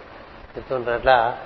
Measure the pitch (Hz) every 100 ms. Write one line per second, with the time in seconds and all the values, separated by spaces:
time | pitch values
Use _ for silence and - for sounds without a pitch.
0 | - - - - - 123 - 131 120 117
1 | 123 123 113 123